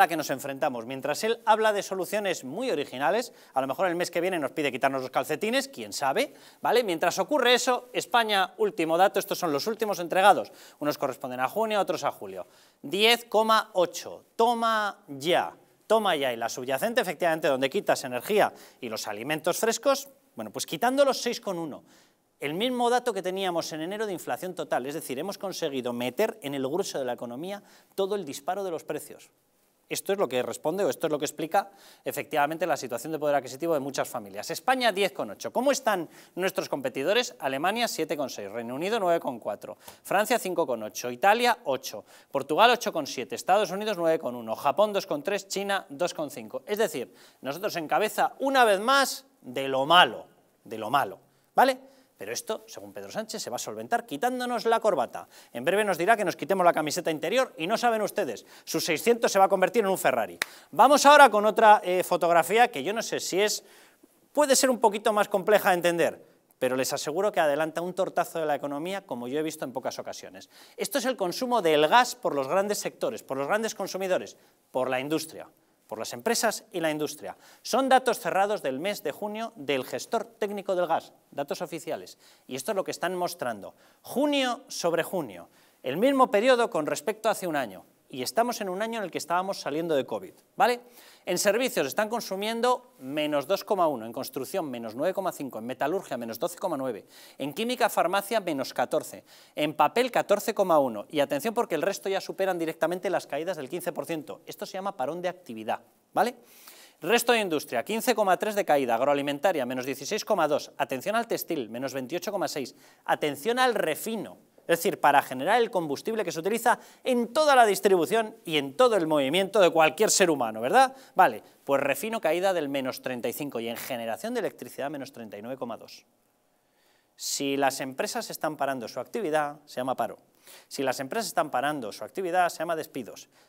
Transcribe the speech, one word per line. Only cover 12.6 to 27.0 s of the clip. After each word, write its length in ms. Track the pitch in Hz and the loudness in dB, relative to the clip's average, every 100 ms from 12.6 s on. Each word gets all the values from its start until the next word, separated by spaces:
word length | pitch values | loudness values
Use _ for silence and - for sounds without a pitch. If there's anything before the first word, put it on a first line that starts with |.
| _ _ | _ _
Diez 420 | 143 185 220 240 - | -6 2 4 4 2
coma 440 | 208 220 220 - | 2 4 2 2
ocho, 500 | 185 170 - 101 87 _ - | 0 0 -2 -12 -14 _ 2
toma 680 | 233 233 226 214 202 - - | 2 2 0 0 -2 -6 -14
ya. 480 | 139 156 151 87 - _ _ - | -6 2 2 2 -6 _ _ 2
Toma 300 | 220 202 156 | 2 4 2
ya, 180 | 131 | 0
y 20 | 117 | -2
la 140 | 117 | -4
subyacente, 500 | - 123 131 - 247 | -4 -2 -2 0 0
efectivamente, 480 | 185 151 170 160 156 | -2 0 0 2 2
donde 220 | 131 131 | 2 0
quitas 340 | 202 165 135 | 0 0 0
energía 480 | 131 123 - 208 117 - - - | 0 -6 0 2 2 0 -20 -14
y 120 | 120 | -8
los 180 | 107 113 | -8 -8
alimentos 480 | 104 131 156 175 - | -8 -6 -2 -2 0
frescos, 520 | 220 226 190 175 - _ _ - | -2 0 0 0 -4 _ _ -14
bueno, 160 | 107 | -10
pues 140 | 131 - | -8 -6
quitando 360 | 165 240 269 | -2 0 4
los 180 | 277 - | 2 2
seis 200 | 240 220 | -4 -6
coma 220 | 208 175 | -6 -6
uno, 200 | 160 95 _ _ _ _ _ - | -6 -10 _ _ _ _ _ -10
el 140 | 139 | -6
mismo 380 | 170 254 247 240 | -2 -2 0 0
dato 220 | 247 240 | 0 0
que 100 | 196 | -4
teníamos 500 | 180 190 190 165 - | -4 -2 -2 -2 -4
en 80 | 156 | -6
enero 260 | 165 214 220 | -6 -6 -6
de 60 | |
inflación 420 | 165 143 123 180 | -6 -6 -6 -6
total, 300 | 170 147 147 | -8 -4 -2
es 100 | 131 | -2
decir, 240 | 156 - 131 | -8 -8 -6
hemos 200 | 190 - | -6 -8
conseguido 560 | 190 - 160 135 123 | -8 -6 -4 -4 -4
meter 440 | 120 123 120 220 - | -4 -4 0 -2 -2
en 120 | 139 | -8
el 140 | 143 131 | -4 -2
grueso 300 | 175 - | -2 -4
de 80 | 156 | -4